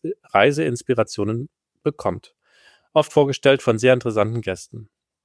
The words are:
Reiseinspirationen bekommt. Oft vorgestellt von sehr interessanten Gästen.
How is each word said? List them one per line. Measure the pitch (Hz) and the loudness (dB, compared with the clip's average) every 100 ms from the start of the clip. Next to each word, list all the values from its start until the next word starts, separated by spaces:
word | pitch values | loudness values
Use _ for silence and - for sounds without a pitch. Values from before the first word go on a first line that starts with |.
| - - | -10 -12
Reiseinspirationen | _ 98 120 143 156 117 - 120 110 - 101 113 139 _ _ _ | _ 2 2 2 -4 -4 -4 -2 -2 -4 -6 -6 -8 _ _ _
bekommt. | - - - 90 - _ _ _ _ _ _ | -8 -4 -6 -6 -12 _ _ _ _ _ _
Oft | 156 151 | -2 0
vorgestellt | - 139 135 139 135 | 2 0 2 2 2
von | - 110 | 2 2
sehr | 123 | 4
interessanten | 127 120 107 104 117 | 2 2 -2 -2 -2
Gästen. | 107 92 - 117 107 _ _ _ | -6 -8 -10 -20 -20 _ _ _